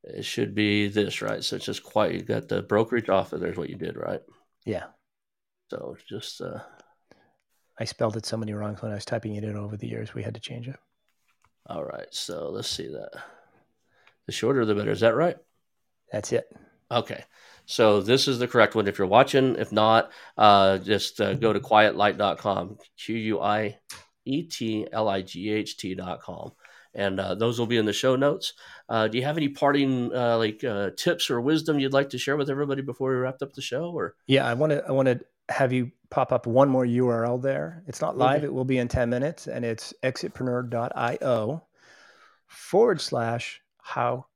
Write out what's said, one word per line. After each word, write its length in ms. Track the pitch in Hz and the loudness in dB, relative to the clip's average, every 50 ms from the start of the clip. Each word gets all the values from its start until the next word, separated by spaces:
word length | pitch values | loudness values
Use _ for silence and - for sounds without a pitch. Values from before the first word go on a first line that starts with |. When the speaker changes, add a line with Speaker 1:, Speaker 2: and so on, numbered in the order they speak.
| - | -14
Speaker 1:
it 200 | - - 104 104 | -12 -12 -10 -8
should 320 | - - 120 117 110 101 | -6 -2 -2 -2 -2 0
be 320 | 107 107 104 104 104 104 | 0 2 2 2 2 2
this, 340 | 101 101 107 101 104 104 - | 2 2 0 0 0 -2 -4
right? 220 | 107 107 107 - - | -4 -4 -4 -4 -4
So 140 | - 101 | -6 -6
it's 80 | 98 - | -6 -6
just 180 | - 101 - - | -8 -10 -10 -12
quiet. 300 | - - 110 107 85 90 | -2 0 2 2 2 0
You 80 | 92 | -4
got 260 | 98 110 113 110 107 | -4 -2 -4 -4 -2
the 140 | - 107 98 | -2 -4 -4
brokerage 480 | 101 - 107 104 113 113 127 120 107 - | -2 2 2 2 2 2 0 -2 0 2
off 240 | 95 95 - - - | 2 2 2 0 -6
of 80 | - | -6
there's 160 | 90 85 85 | -6 -4 -4
what 120 | 87 78 - | -6 -8 -8
you 60 | - | -8
did, 220 | - 82 85 - | -8 -8 -8 -8
right? 240 | - - - 98 - - - _ _ _ _ _ _ _ | -6 -6 -6 -6 -6 -10 -16 _ _ _ _ _ _ _
Speaker 2:
Yeah. 220 | 117 101 85 - - _ _ _ _ _ _ _ _ _ _ _ _ _ _ _ _ | -6 -6 -6 -8 -12 _ _ _ _ _ _ _ _ _ _ _ _ _ _ _ _
Speaker 1:
So 260 | - - - - - | -12 -10 -10 -12 -14
it's 100 | - - | -14 -16
just, 320 | - - 110 - - - - | -14 -12 -12 -12 -12 -14 -12
uh, 200 | - 87 - 110 - - - _ - _ _ _ _ _ - _ _ _ _ _ _ _ _ _ _ _ _ | -12 -12 -12 -12 -16 -18 -20 _ -20 _ _ _ _ _ -20 _ _ _ _ _ _ _ _ _ _ _ _
Speaker 2:
I 60 | - 113 | -10 -10
spelled 320 | - - - 127 110 107 | -10 -4 -2 -2 -2 -2
it 100 | 113 - | -4 -8
so 120 | - 113 | -6 -6
many 160 | 110 110 107 104 | -6 -6 -6 -6
wrongs 280 | 104 104 104 107 - | -6 -6 -8 -8 -8
when 100 | - 110 | -8 -8
I 40 | 104 | -8
was 80 | 101 - | -8 -8
typing 320 | - 120 113 110 107 104 | -6 -8 -6 -6 -6 -8
it 80 | 104 104 | -6 -8
in 140 | 104 104 | -8 -8
over 180 | 104 104 104 107 | -8 -8 -10 -10
the 120 | 104 113 | -10 -10
years. 260 | 117 113 113 110 107 - | -8 -8 -8 -10 -10 -10
We 100 | 117 101 | -10 -10
had 120 | 107 110 | -8 -10
to 40 | 110 | -12
change 300 | - - 127 120 120 127 | -12 -12 -12 -12 -12 -12
it. 80 | 135 - _ _ _ _ _ _ _ _ _ _ _ _ _ _ _ _ _ | -14 -16 _ _ _ _ _ _ _ _ _ _ _ _ _ _ _ _ _
Speaker 1:
All 180 | - - 78 73 | -12 -10 -8 -8
right. 240 | - - - - - | -8 -10 -12 -14 -12
So 380 | - - - - 85 78 76 73 | -10 -10 -8 -8 -8 -8 -6 -6
let's 200 | 85 104 - - | -6 -6 -6 -6
see 180 | - - - | -6 -8 -8
that. 240 | - 73 62 50 - - - - - - - _ _ _ _ _ _ _ _ _ _ _ _ _ - _ _ _ | -10 -10 -12 -12 -12 -14 -16 -18 -18 -20 -20 _ _ _ _ _ _ _ _ _ _ _ _ _ -20 _ _ _
The 40 | - | -10
shorter, 320 | - - - 117 139 131 117 | -6 -2 0 0 2 2 2
the 120 | 107 107 | 2 0
better. 160 | 101 104 104 | 0 0 -2
Is 100 | 107 - | 0 4
that 140 | 113 117 110 | 4 4 4
right? 200 | 131 165 180 175 - _ _ _ _ _ _ _ _ _ _ _ _ _ _ | 4 0 0 -2 -4 _ _ _ _ _ _ _ _ _ _ _ _ _ _
Speaker 2:
That's 220 | - 107 101 - | -8 -8 -4 -2
it. 180 | 117 117 - _ - - - _ _ _ _ _ | -4 -4 -4 _ -20 -20 -20 _ _ _ _ _
Speaker 1:
Okay. 360 | 117 120 - - - - - _ _ _ - - - - _ | -2 -2 -2 -2 -10 -12 -12 _ _ _ -20 -20 -20 -20 _
So 340 | - - - 117 110 104 104 | -8 2 6 6 8 8 6
this 300 | 95 104 123 135 135 143 | 6 4 4 4 4 2
is 100 | 131 117 | 0 -2
the 80 | 123 | -2
correct 280 | 117 - 120 107 104 - | 2 6 6 6 6 6
one 120 | 110 101 | 0 0
if 100 | 98 95 | 0 0
you're 100 | - 98 | 0 2
watching. 500 | 90 98 117 135 135 - 135 131 131 120 | 6 8 8 8 8 6 4 4 4 2
If 160 | - 110 - 104 | 0 -4 0 2
not, 380 | 107 107 110 113 113 - - - - - - _ | 4 6 6 6 6 4 2 -10 -20 -20 -14 _
uh, 400 | - 107 107 101 98 98 95 98 | 6 8 10 10 10 8 6 4
just, 420 | 95 92 95 107 98 - - - - | 2 2 0 0 0 0 -4 -2 -2
uh, 140 | 104 98 - | 0 0 0
go 180 | - 113 110 | 2 2 2
to 80 | 104 101 | 2 2
quiet 380 | - - 110 107 107 104 - | 0 6 6 8 8 6 4
light 200 | 85 101 104 90 | 4 2 2 2
dot 200 | 92 104 98 78 | 2 0 0 0
com, 400 | - - 107 98 95 90 95 104 - - _ _ | -2 -2 -2 -2 -2 -4 -8 -12 -18 -20 _ _
Q 180 | - - - 110 | -14 -8 -6 -6
U 240 | 117 110 110 104 - | -4 -2 -2 -2 0
I 380 | - 104 104 110 110 104 104 _ _ _ - - - _ _ _ _ | 0 0 0 0 0 -4 -6 _ _ _ -20 -20 -20 _ _ _ _
E 200 | 131 135 151 170 | -4 -4 -4 -4
T 440 | 165 - - 120 113 110 107 110 - | -6 -8 -6 -4 -4 -4 -4 -6 -6
L 200 | - 110 110 107 | -4 -2 0 0
I 120 | 98 98 | 0 -2
G 280 | 92 90 - 85 95 107 | -4 -6 -10 -8 -6 -2
H 260 | 107 110 104 - - | -2 -2 -4 -6 -10
T 200 | - - 92 92 | -10 -8 -8 -8
dot 260 | 92 92 90 - - | -8 -8 -8 -10 -10
com. 320 | - - 87 80 - - _ _ _ - - - - _ _ | -10 -14 -14 -12 -14 -16 _ _ _ -20 -20 -20 -20 _ _
And, 260 | - 101 98 95 95 | -4 -2 -2 -2 -2
uh, 160 | 95 92 92 | -2 -4 -2
those 240 | 98 113 120 120 113 | 0 0 0 0 0
will 80 | 120 | -2
be 100 | 110 120 | 2 2
in 80 | 113 107 | 2 2
the 80 | 107 101 | 2 0
show 220 | - - 131 131 | 0 2 2 2
notes. 380 | 127 139 143 170 - - - - - - - - - _ - | 4 2 0 0 -2 -6 -10 -10 -12 -20 -20 -20 -20 _ -4
Uh, 180 | - 113 110 | 0 0 0
do 120 | 110 107 127 | 2 0 -2
you 40 | 127 | -2
have 140 | 147 151 | -2 -2
any 120 | 170 151 139 | -2 -2 -2
parting, 640 | 139 - 147 143 139 143 139 135 131 123 120 - - | -2 2 2 2 4 4 2 2 0 0 -2 -2 -2
uh, 220 | 127 123 120 117 | 0 2 2 2
like, 260 | 113 113 110 110 - - | 2 2 0 -2 -4 -4
uh, 260 | 127 104 101 101 95 - | -4 -2 -2 -2 -4 -4
tips 340 | - - 175 165 - - - | -2 0 0 0 0 -2 -2
or 100 | 143 120 | -2 0
wisdom 400 | 120 139 160 160 156 160 151 143 | 2 2 0 2 2 0 0 0
you'd 140 | 135 135 139 | 0 2 2
like 160 | 139 139 139 | 2 2 0
to 80 | - | -4
share 200 | 123 - 139 139 | -6 -2 -2 0
with 120 | 147 139 147 | 0 0 -2
everybody 320 | 135 139 147 139 135 139 | -2 -4 -2 -2 -2 -4
before 300 | 135 139 120 - 135 131 | -4 -8 -6 -4 -2 -2
we 60 | 131 | 0
wrapped 260 | 127 127 127 131 - 139 | 0 -2 -4 -4 -8 -10
up 100 | 135 _ | -10 _
the 80 | - | -12
show, 300 | 131 - - 135 165 175 | -10 -6 -6 -6 -6 -6
or? 240 | 170 147 92 85 - _ _ | -4 -6 -6 -6 -8 _ _
Speaker 2:
Yeah, 220 | - 135 131 127 | 4 4 4 4
I 80 | 120 117 | 2 0
wanna, 260 | 123 147 156 147 143 - | 0 2 0 0 -2 -2
I 40 | - 135 | 0 0
wanna 260 | 135 135 131 120 - - _ _ _ _ - | 2 2 2 2 0 -4 _ _ _ _ -6
have 220 | - - 139 127 | 0 0 0 2
you 200 | 127 127 123 131 _ _ _ _ | 2 0 -2 -2 _ _ _ _
pop 220 | - 143 131 - | 0 0 0 2
up 160 | 135 123 - | 0 -2 0
one 220 | 117 113 131 139 139 | 2 6 6 6 6
more 160 | 131 131 127 | 6 2 2
U 220 | 120 120 123 127 123 | 2 2 2 2 2
R 140 | 120 113 117 | 2 0 0
L 140 | 120 123 | 0 -2
there. 460 | 127 127 135 135 139 151 165 170 165 190 | -2 -2 -2 -2 -2 -4 -8 -10 -14 -14
It's 140 | 175 113 - | -14 -6 -4
not 160 | 151 160 - | -4 -4 2
live. 200 | 127 127 127 139 | 2 4 4 4
Speaker 1:
Okay. 80 | 147 151 | 2 0
Speaker 2:
It 80 | - 131 | -2 -4
will 120 | 131 131 | -4 0
be 140 | 131 131 127 | 0 0 0
in 80 | 120 | 0
ten 220 | 120 - 131 123 117 | 0 0 0 0 0
minutes, 380 | 123 123 135 156 165 - - | 0 0 -2 -4 -4 -8 -12
and 160 | 147 117 120 120 | -10 -8 -6 -4
it's 300 | 117 113 110 - - - _ | -4 -6 -6 -8 -16 -10 _
exitpreneur 680 | - 131 127 - - - - - 127 127 123 123 123 120 | -4 -4 -2 -2 -8 -10 -8 -6 -4 -2 -2 -4 -4 -4
dot 220 | 123 117 117 120 - | -4 -4 -4 -4 -4
I 240 | - 120 120 - - | -2 -2 -2 -2 -2
O 400 | - 135 123 113 107 110 147 165 _ _ _ _ _ - - - - - _ _ - - _ _ _ | 0 0 0 2 0 -2 -4 -6 _ _ _ _ _ -20 -20 -20 -20 -20 _ _ -20 -20 _ _ _
forward 520 | _ - - - - - 190 233 240 190 151 | _ -20 -20 -8 0 4 4 4 4 2 0
slash 600 | - - 135 123 117 113 117 120 - - - - _ _ _ _ | -2 -4 -2 -2 -2 -2 -2 -4 -6 -8 -14 -16 _ _ _ _
how 440 | _ - - 131 120 123 123 127 131 _ _ | _ -8 -4 -2 0 0 -2 -4 -8 _ _